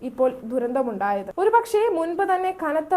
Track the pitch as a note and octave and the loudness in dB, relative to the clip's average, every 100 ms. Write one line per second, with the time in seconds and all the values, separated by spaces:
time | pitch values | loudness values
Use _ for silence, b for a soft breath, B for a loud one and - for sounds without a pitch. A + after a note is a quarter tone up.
0 | B3 B3+ B3+ B3+ A3+ B3+ A#3+ B3+ B3 G3+ | -8 0 0 0 -6 -4 -2 -2 -2 -2
1 | G3+ G3+ F#3+ D#4+ G#4 A#4 A#4 G#4 A4+ E4 | -2 -2 -4 0 4 4 4 2 2 0
2 | E4 E4+ F#4+ F#4 F#4 F#4 D#4+ D#4 D#4 | -2 -2 0 0 0 -2 -2 -2 0